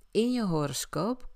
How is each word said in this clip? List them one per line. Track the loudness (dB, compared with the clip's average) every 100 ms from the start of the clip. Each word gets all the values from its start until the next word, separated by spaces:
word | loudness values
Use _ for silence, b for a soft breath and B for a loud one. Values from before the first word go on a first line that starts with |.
| -2
in | 2 2
je | 2 2
horoscoop | 2 0 -2 -4 -2 -2 -2 -6